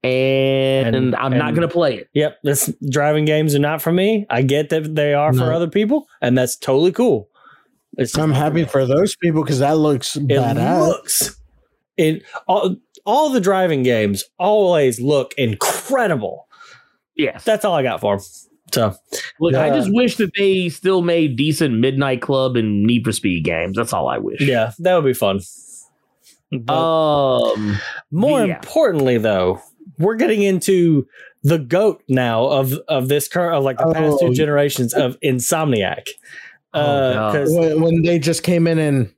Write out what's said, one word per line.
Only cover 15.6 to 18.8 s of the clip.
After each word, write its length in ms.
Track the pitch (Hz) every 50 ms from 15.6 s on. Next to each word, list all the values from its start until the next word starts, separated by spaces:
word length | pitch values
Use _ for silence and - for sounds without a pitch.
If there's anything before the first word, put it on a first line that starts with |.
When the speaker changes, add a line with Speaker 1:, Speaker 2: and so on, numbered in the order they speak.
| - - - - - - 269 262 233 202 160 127 104 87 - - - _ _ - - - - - _ _ _ _ _ _ _
Speaker 1:
Yes. 280 | - 151 123 - - -
Speaker 2:
That's 220 | 226 214 202 -
all 80 | 208 175
I 80 | 151
got 180 | 135 123 101 -
for 140 | - 104 101
'em. 40 | 98 - - - - - _ _ _ _ _
So, 220 | - 135